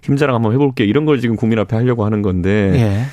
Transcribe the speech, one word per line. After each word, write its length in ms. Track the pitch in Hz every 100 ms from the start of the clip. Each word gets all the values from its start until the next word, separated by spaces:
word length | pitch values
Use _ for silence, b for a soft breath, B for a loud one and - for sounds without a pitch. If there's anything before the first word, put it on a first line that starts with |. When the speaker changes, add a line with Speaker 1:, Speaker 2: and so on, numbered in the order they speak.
Speaker 1:
힘 140 | - 139
자랑 180 | 143 120
한번 180 | 110
해볼게." 300 | 127 143 123
이런 200 | 104 123
걸 160 | 151 139
지금 160 | 120 110
국민 220 | 113 113
앞에 180 | 98 110
하려고 300 | 123 117 104
하는 160 | 107
건데, 500 | 101 90 90 107 98 143
Speaker 2:
예. 260 | 110 98 135